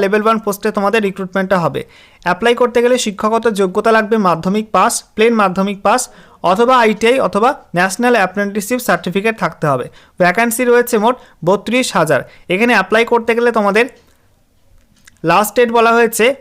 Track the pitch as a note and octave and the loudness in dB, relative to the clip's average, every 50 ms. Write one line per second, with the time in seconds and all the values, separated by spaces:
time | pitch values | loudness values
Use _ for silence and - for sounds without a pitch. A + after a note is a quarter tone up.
0 | G3 G3 G3+ G#3+ G#3 A3 A3+ A3 A3 G#3 G3 G3 - A3 G#3 G#3+ G3 G3+ G3+ A3+ | 2 2 0 0 0 0 0 -2 -2 -6 -6 -4 -4 -4 -4 -2 -2 0 0 0
1 | G#3 F#3+ F#3+ - F#3+ F#3 - G3 F#3+ F#3+ G3+ F#3 E3 D3 C3+ C3 A#2+ - - - | -2 -2 -4 -6 -10 -6 -4 -4 -2 0 0 0 0 -2 -4 -6 -10 -12 -18 -20
2 | - - _ - - F3 F3+ F3+ A3 A#3 B3 A#3+ B3+ A#3 A3+ B3 A#3 A#3+ B3+ A#3+ | -20 -20 _ -8 -4 -4 -2 0 0 0 2 2 0 0 0 2 2 2 2 0
3 | - A3 F#3+ - - G#3+ A3 A3+ A3 A#3+ G#3+ F#3 G3 F#3 F3+ G#3+ G#3+ A3+ A3+ A3 | -2 -4 -6 -4 -2 -2 -2 0 -2 -2 -2 0 -2 -2 -2 -2 0 2 2 2
4 | A3 G3+ A#3 A3+ G3+ F3+ E3 D#3+ E3 F#3 G3 G#3+ A3 A3 - F#3 G3 A#3 A#3 - | 2 0 -2 0 0 0 0 0 -2 -4 -2 -4 -4 -2 0 0 2 2 0 -4
5 | - _ - - A3 A#3 A#3 A3 G#3 F#3+ F3+ F#3+ F#3+ G3+ G3+ G3 - G3+ A3 B3+ | -10 _ -4 0 0 2 2 2 0 0 0 -2 -4 -4 -4 -4 -2 0 0 0
6 | - - - - - - - _ - E3+ F#3 G3+ A#3+ A#3+ C4 B3 A#3 A3 G#3+ G#3+ | -2 -6 -12 -20 -20 -20 -14 _ -2 0 0 2 2 2 4 4 4 2 0 2
7 | A3+ A3+ B3+ C4+ - F3+ - G3+ G#3+ B3+ C#4+ - - _ - E3+ F3+ F#3+ F#3+ - | 2 0 2 2 0 -2 0 0 0 0 0 -2 -8 _ -2 -2 -2 -2 -2 0
8 | A#3+ B3 B3 A3+ F#3+ F#3 - G3+ G3+ G3+ G3 G#3+ G3 - B3 B3+ A#3+ - F#3 E3+ | 0 2 2 2 2 0 -2 -4 -4 -4 -4 -6 -4 -4 -4 -4 -2 -2 -2 -2
9 | - F#3+ F3 G3 G3 A3+ A3 - G3 E3 - - - D3+ C#3 B2+ A#2+ - - - | -2 -4 -4 -2 -2 -2 -4 -2 -4 -6 -6 -4 -2 -2 -2 -2 -4 -8 -14 -20
10 | - _ _ - F3+ F3 F3+ A3+ A#3 A#3 A#3 - B3+ A#3+ A#3+ A#3+ A#3+ A#3+ - G#3+ | -20 _ _ 0 0 0 2 2 0 -2 0 -2 2 2 4 2 2 2 0 0
11 | G3+ A#3 B3+ B3 - - _ - - D#3+ G3 G3+ G3 A3 A3 B3+ B3+ - - - | 0 0 -2 -2 -6 -20 _ -6 0 0 0 0 0 -2 -2 -2 -2 0 0 0
12 | D#3+ D#3 D3 A#2+ - - - - - - E3+ F#3+ A3+ B3 A#3+ G3+ F#3+ - A3 A3 | 0 2 0 -2 -2 -6 -16 -16 -8 -4 -2 0 0 2 2 2 0 2 0 0
13 | A#3 A#3 A#3+ A#3 A3 A3+ A3+ A#3 A#3 A#3+ A3+ A#3 G#3 G3+ F#3+ G#3+ A#3+ C4 - _ | 0 2 0 -2 0 0 -2 0 0 0 0 0 0 0 2 0 0 -2 -4 _
14 | _ _ _ _ _ _ _ _ _ _ _ _ _ _ _ - _ _ _ _ | _ _ _ _ _ _ _ _ _ _ _ _ _ _ _ -20 _ _ _ _
15 | _ - _ _ - D#3+ E3+ F#3+ G#3+ G#3 - B3+ A#3+ A3+ A3+ A#3 A3+ A#3 A3+ A#3 | _ -20 _ _ -2 0 2 2 0 0 0 0 0 2 2 2 2 4 4 2
16 | A#3 A3 A3+ - G#3 B3 C#4 - | 2 0 0 0 0 0 0 -2